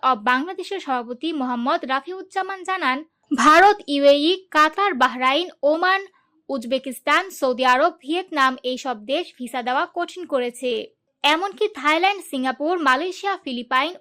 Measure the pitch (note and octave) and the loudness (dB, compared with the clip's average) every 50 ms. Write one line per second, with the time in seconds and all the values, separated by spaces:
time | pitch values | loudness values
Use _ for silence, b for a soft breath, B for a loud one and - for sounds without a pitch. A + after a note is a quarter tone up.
0 | - C4 B3+ G3+ G#3 B3+ B3 C4 D4+ F4+ F4+ F#4 F4 - G4+ G4 - C#4 C4 B3 | 0 0 0 0 0 0 0 0 0 -4 -8 -10 -8 -8 -8 -8 -6 -4 -4 -4
1 | A3+ A#3+ B3 A#3+ D4+ E4 D#4+ C#4+ B3+ B3+ B3 A#3+ A#3+ C4+ D#4+ E4+ - B3 C4+ C#4 | -4 -8 -10 -8 -8 -6 -6 -4 -4 -4 -4 -4 -2 -2 -2 -2 -2 -4 -4 -4
2 | C#4 F4 F#4 F#4+ F#4+ F#4+ - F#4+ F#4+ F#4+ G4 F#4+ F4 F#4 F#4+ F#4 D#4+ B3+ C4 C#4+ | -4 -8 -12 -12 -14 -8 -6 -6 -6 -6 -8 -8 -6 -6 -4 -2 0 -2 -2 -2
3 | D#4+ - _ _ _ _ D4 A#3 B3 D4+ D#4 E4+ F#4+ G#4 G#4 G#4 - - C#4+ C#4+ | -6 -12 _ _ _ _ -2 4 6 8 8 8 8 8 6 4 0 -4 0 4
4 | C#4 C#4+ C#4+ D4 D4 E4 F#4+ F#4+ - _ - D4+ D4+ D#4 D#4 F#4+ G4+ G4+ E4 A#3+ | 6 6 6 6 4 2 0 0 -4 _ 2 4 4 4 2 2 0 0 2 2
5 | B3+ B3+ A#3 B3+ B3+ C4 C#4 D#4+ F4+ F4 - _ - C#4+ D#4 E4 F4+ F#4 F#4+ G4 | 0 0 0 0 0 2 2 0 -2 -4 -6 _ 2 2 2 2 2 2 0 0
6 | G4 F#4+ _ _ _ _ _ _ _ - C#4 C4 A3+ A#3 C4+ B3+ C4 C4+ A#3+ - | -2 -8 _ _ _ _ _ _ _ -8 -8 -6 -4 -4 -4 -4 -4 -8 -12 -6
7 | - D4 D4 E4 F#4+ F#4+ - - C#4+ B3+ B3 A3+ B3+ B3+ B3+ C4 D#4 F4 E4 - | -2 0 2 2 0 -2 -4 -2 -2 -2 0 0 2 2 4 4 2 0 0 -4
8 | - C4 E4 F4+ F#4 - D#4+ D4 C4+ C4 B3+ - - B3 B3+ B3 - C4 B3 G#3+ | -8 -6 -6 -6 -4 -4 0 2 2 2 0 -2 -6 -6 -6 -6 -6 -8 -8 -8
9 | G#3 G#3+ C4+ A#3 B3 - - - B3+ A#3 - B3+ A#3 B3 B3+ C#4+ F4 E4+ - F4 | -4 -4 -4 -4 -4 -6 -12 -14 -14 -10 -8 -6 -4 -2 -2 -2 -2 -4 -4 -6
10 | F4 E4+ - F4+ F4 - C#4+ B3+ B3 A#3+ A#3+ - C4 B3 A#3 A3 - - _ _ | -8 -8 -8 -14 -8 -4 -4 -2 -2 -4 -6 -6 -6 -6 -4 -6 -8 -10 _ _
11 | _ _ _ _ - C#4+ D#4 D#4+ G4 G4+ F#4+ - G#4 G#4 G#4 C4+ C4 D4 D#4 E4 | _ _ _ _ 0 0 2 2 -2 -6 -4 -4 -4 -4 -4 -4 -2 0 2 2
12 | F4+ G4 G#4 F#4+ E4 - D4 C4 B3+ C4 B3+ - C#4+ D#4+ F#4 F4+ D4+ C4 C4 C#4 | 2 0 0 -2 -6 -8 -6 -4 -4 -4 -4 -4 -4 -2 -2 0 2 2 2 2
13 | E4+ F#4 F4+ - - G4+ F#4+ F#4 - C#4 A#3+ B3 A#3+ B3 C4 B3+ C#4+ E4 F4+ - | 0 -4 -6 -6 -6 -6 -6 -4 -6 -8 -10 -10 -6 -2 -2 0 0 -2 -6 -8